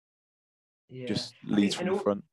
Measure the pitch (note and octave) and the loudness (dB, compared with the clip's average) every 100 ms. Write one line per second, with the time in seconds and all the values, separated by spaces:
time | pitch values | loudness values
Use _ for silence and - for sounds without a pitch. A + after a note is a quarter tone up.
0 | _ _ _ _ _ _ _ _ _ B2+ | _ _ _ _ _ _ _ _ _ -12
1 | B2 G2+ - - - G#2 G2+ - - G3 | -6 -4 -6 -12 0 4 4 2 0 0
2 | G3+ G3+ - | 0 -2 -4